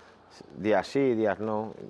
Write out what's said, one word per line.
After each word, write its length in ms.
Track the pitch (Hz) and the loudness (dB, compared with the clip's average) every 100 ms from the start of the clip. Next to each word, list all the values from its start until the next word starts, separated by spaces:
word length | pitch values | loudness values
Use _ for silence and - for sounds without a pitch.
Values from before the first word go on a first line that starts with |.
| - - - - - - | -20 -20 -20 -20 -18 -4
días 320 | 98 101 90 | 2 2 2
sí, 280 | 139 135 113 | 2 2 4
días 240 | 110 92 | 2 0
no, 340 | 110 107 110 - | -2 -4 -4 -10